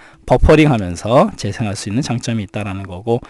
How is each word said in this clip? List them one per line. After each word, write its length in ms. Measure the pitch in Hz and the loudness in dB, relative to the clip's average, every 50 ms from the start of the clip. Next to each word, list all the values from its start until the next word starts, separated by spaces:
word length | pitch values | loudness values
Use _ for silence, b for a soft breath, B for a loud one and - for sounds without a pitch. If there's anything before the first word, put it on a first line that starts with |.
| b b b b b | b b b b b
버퍼링하면서 1080 | - - - - - 156 151 156 147 127 110 95 87 87 - - 104 120 143 196 208 - | 0 2 4 6 6 6 6 6 4 4 2 0 -4 -6 -6 -2 2 4 4 4 2 0
재생할 380 | - - 101 104 - 120 104 98 | -6 -8 -6 -6 -4 -4 -4 -4
수 140 | - - 107 | -6 -6 -4
있는 140 | 98 123 | -4 -2
장점이 400 | 147 - 117 117 - 123 117 110 101 | -2 -2 -4 -4 -4 -4 -4 -4 -4
있다라는 400 | 98 - 104 104 104 95 98 98 | -6 -8 -8 -8 -8 -8 -10 -10
거고, 360 | 95 90 90 110 117 117 120 b | -12 -12 -8 -2 -2 -2 -2 b